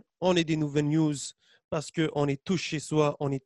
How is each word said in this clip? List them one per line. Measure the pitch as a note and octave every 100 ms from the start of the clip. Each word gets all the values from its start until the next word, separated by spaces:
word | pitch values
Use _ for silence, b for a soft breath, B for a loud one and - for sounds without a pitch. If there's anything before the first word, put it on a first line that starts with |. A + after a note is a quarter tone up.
| - -
on | F3+ F3+
est | D#3+
des | D#3+
nouvelles | D3+ C#3+ D3
news | D#3 D#3 C#3+ - - _ _ _
parce | E3 C#3+
que | - D#3+
on | D3 C#3+
est | C#3+
tous | - F3+
chez | - D#3
soi, | - D#3 D3 -
on | C#3+
est | C3+